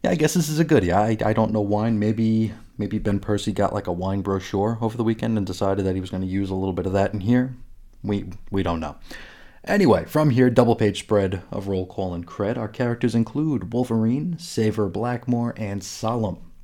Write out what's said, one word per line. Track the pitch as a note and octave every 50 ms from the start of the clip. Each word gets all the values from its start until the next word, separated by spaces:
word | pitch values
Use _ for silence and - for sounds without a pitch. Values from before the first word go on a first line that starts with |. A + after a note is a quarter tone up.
yeah, | - F#3
I | F3+
guess | D#3 D3+ D#3
this | - F3+ D#3 D3+
is | D#3 D3+
a | E3+
goodie. | D3 D#3+ B2 F#2+ F2
I, | F2 G2+ G#2+ A2+ A2+ G#2
I | A2 G#2+ G#2+
don't | A2+ A2 G#2
know | A2 G#2+
wine. | G#2 G2+ G#2 G#2 A2 A#2 A2+ G#2
Maybe, | G#2 G#2+ G#2+ A2+ A2+ A2 A2 A2 A2 G#2 F2+ - - - - -
maybe | G#2 G2 G#2+ G#2
Ben | - G#2+ G2+ G2
Percy | - - G#2 G2+ - G#2+
got, | F#2+ G2 G2+ - -
like, | G#2 -
a | F2+
wine | F2 F2 F#2 F#2+ G2 G2
brochure | F#2 G2+ G2 F#2+ - - - G2 G2+ A2+ A#2 A2+
over | A#2 A2 A2
the | A2+ A2+
weekend | A2+ A2 A2+ B2 A#2 A2+
and | G#2+ G2
decided | F#2+ F2+ - G#2+ G2 G2 G2+ F#2+
that | F#2+ F#2
he | F#2+
was | F#2 F#2
gonna | - F#2 F#2+
use | F#2 F#2 G2 G2 F#2+
a | F#2+
little | F#2 F#2+ F#2+
bit | F2+ F#2 F2
of | F#2+ F#2
that | G2 G2 G2
in | - G#2
here. | F#2 A2 B2 B2 B2+ C3 B2 - - - - - - - - -
We, | - G#2 G#2 G2 - F#2 F#2 - - -
we | G2 G2
don't | F2+ F2 E2 E2
know. | D#2 D2 C2 - - - - - - - - - - - - -
Anyway, | - - G3 G#3 F#3+ C3 G2+ E2+ E2
from | - - D3+ D#3 D3+
here, | A#2 B2 B2+ B2
double | A2+ B2+ B2 A#2+ A2+
page | - A2+ G#2 G2+ -
spread | - - G#2+ G2+ G2 F#2 G2 F#2 - -
of | - G2 F#2+ G2
roll | G2 F#2 F#2
call | F#2 - - F#2+ F#2 F2
and | F2 E2+
cred. | - - - G2+ G2+ B2
Our | B2 A2
characters | G#2+ - - B2 A#2+ A#2 - - A#2+ A#2
include | A#2 A2+ - - C#3 D#3 D#3 C#3+ A2 F#2 F2+ A#2
Wolverine, | B2 B2+ - A#2 A2+ A2 A2+ B2 C#3+ D#3 F3+ E3 E3
Saver, | - - - - A2 G#2+ G#2 A2 G#2 F#2+
Blackmore, | E2+ G2 A#2 B2 B2 A#2 - B2+ B2 A#2+ A#2+ A#2 - -
and | A2+ G2+ G2+ G2+ -
Solem. | - - - - A2 A#2+ A#2+ A2 G2 E2+ - - - - -